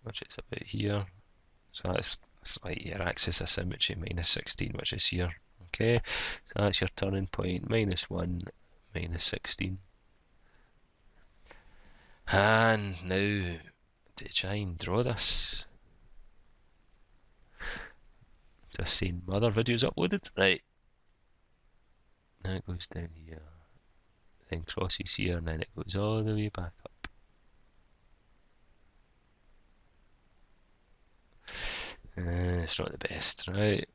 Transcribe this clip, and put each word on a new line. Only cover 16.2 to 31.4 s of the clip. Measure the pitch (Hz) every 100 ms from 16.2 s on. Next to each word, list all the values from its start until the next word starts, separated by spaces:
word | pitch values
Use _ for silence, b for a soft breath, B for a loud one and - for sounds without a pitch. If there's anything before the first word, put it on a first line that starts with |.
| - - - - _ _ _ _ - - _ _ - B B B B B - - - - - _ - -
Just | 87 -
saying, | 92 87 90
my | 98
other | 117
video's | 107 113 117
uploaded. | 123 - 180 196 - -
Right. | 95 87 _ _ _ _ _ _ _ _ _ _ _ _ _ _ _ _ _ _
Now | 90 95
it | -
goes | 87 -
down | 87 85 80 80
here. | 80 78 80 - - _ _ _ _ - - _
Then | 85
crosses | 82 - 90 - 95 -
here, | 95 87
and | 82
then | 80
it | - -
goes | - 95
all | 104 110
the | 110
way | 107 104
back | - 87 -
up. | - - - - _ _ _ _ - _ _ _ _ - _ _ _ _ _ _ - _ _ _ _ _ _ - _ _ _ _ _ _ _ _ - - _ _ _ - _ _ _ -